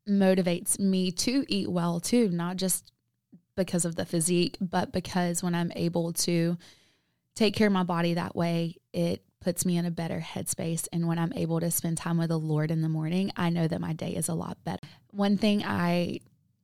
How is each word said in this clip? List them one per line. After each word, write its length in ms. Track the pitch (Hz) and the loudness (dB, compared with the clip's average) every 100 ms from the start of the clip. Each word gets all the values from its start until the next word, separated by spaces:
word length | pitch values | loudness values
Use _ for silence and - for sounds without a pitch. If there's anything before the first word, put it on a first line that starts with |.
| 208 | 0
motivates 720 | 196 190 190 175 175 - - | 4 6 6 4 0 -2 0
me 320 | 196 185 185 | 2 2 2
to 320 | 175 240 277 - | 0 0 0 2
eat 220 | 202 - | 0 0
well 300 | 175 170 170 | 0 0 -2
too, 300 | - 240 214 | 2 2 4
not 260 | 170 175 185 | 0 -2 -2
just 340 | 190 - - _ _ _ _ - _ - | -2 -2 -6 _ _ _ _ -20 _ -4
because 280 | 180 175 | 0 0
of 100 | 170 165 | 0 -2
the 80 | |
physique, 520 | 180 170 160 175 175 - | -2 0 2 2 2 -2
but 320 | 185 185 - | -2 -2 -2
because 500 | 185 - 180 175 175 | -4 -2 0 0 0
when 120 | 180 | -2
I'm 180 | 170 170 - | 0 -2 -2
able 360 | 170 170 170 | -2 0 -2
to 460 | 165 - 170 170 175 - - _ _ _ _ _ - | -2 0 2 2 -2 -8 -20 _ _ _ _ _ 0
take 180 | 208 | 2
care 140 | 202 208 | 4 4
of 40 | |
my 120 | 190 | 4
body 300 | 180 170 170 | 2 0 0
that 200 | 170 170 - | 0 -2 -2
way, 400 | 170 170 165 - _ | 0 0 -2 -6 _
it 300 | 175 170 190 _ _ | -2 -2 -2 _ _
puts 240 | 185 175 | -4 -2
me 120 | 185 170 | 0 0
in 80 | |
a 60 | 175 | 0
better 280 | 170 165 175 | -4 -6 -6
headspace. 680 | 165 - 170 - 165 165 - | -6 -8 -6 -4 -4 -4 -4
And 140 | 170 170 | -2 0
when 120 | 165 | 0
I'm 140 | 165 | -2
able 260 | - 165 165 | -2 -2 0
to 100 | 170 | 0
spend 280 | - 170 165 | -2 -2 -4
time 200 | 170 170 | -2 0
with 120 | 165 | 0
the 80 | 160 | 0
Lord 320 | 156 151 156 | 0 0 0
in 120 | 160 | 0
the 60 | 160 | 0
morning, 420 | 156 156 180 196 - | 0 0 0 0 0
I 140 | 175 | 0
know 180 | 170 160 | 0 0
that 120 | - | -2
my 120 | 170 | -4
day 180 | 160 - | -4 -4
is 180 | 180 170 | -4 -4
a 60 | |
lot 240 | 165 - - | -4 -6 -8
better. 160 | - 92 - - _ | -8 -8 -10 -20 _
One 240 | 202 202 202 | -2 2 4
thing 260 | 214 208 | 4 2
I, 560 | - 196 175 175 175 - - _ _ _ | 0 0 2 2 0 -6 -12 _ _ _